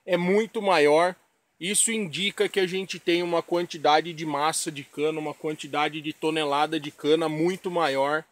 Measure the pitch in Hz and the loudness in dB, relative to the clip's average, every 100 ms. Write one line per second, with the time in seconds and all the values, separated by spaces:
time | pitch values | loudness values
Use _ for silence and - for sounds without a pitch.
0 | - 175 180 202 226 233 202 170 147 156 | -2 0 2 2 0 -2 2 4 6 6
1 | 180 180 _ _ _ - 175 202 - 220 | 4 -2 _ _ _ -10 -2 0 0 -2
2 | 185 139 196 - 202 196 185 190 190 180 | -4 -4 -4 0 -2 0 -2 -2 -6 -6
3 | - 170 175 170 - 175 175 165 147 156 | 0 0 0 -2 0 -2 -2 0 4 4
4 | 165 156 156 143 151 - 170 143 139 - | 2 -6 -4 0 0 0 -4 -8 -10 -4
5 | 151 156 151 - 160 151 147 147 151 156 | -4 -2 -6 -8 -8 -8 -6 -2 -2 -4
6 | 151 - 160 156 147 143 156 160 143 - | -10 -4 -2 -2 0 0 0 -2 -8 -4
7 | 147 160 160 151 170 190 190 175 156 135 | 2 2 2 0 -2 -2 -4 0 0 2
8 | 139 151 - | 0 0 -4